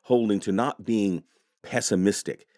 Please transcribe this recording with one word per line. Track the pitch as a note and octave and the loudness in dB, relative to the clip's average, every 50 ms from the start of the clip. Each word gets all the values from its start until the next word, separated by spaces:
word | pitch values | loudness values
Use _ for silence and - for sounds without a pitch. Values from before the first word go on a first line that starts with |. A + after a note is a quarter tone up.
| _ | _
holding | - B2+ A#2+ A#2 G#2+ G#2 G2 | 0 2 2 2 2 0 0
to | - - G2 | 0 -2 -2
not | G2 A#2 C#3 - - G2+ | 0 0 -2 -4 -6 -4
being | B2 A2+ A2 G2+ G2 F2+ E2 - _ _ _ _ _ _ _ - | -2 0 0 2 0 0 -2 -6 _ _ _ _ _ _ _ -14
pessimistic | - - B2 A2 - A2 F#2 F#2 G2+ G2 - - - - - _ _ _ | -6 -4 -4 0 0 0 2 2 2 2 0 -4 -8 -10 -12 _ _ _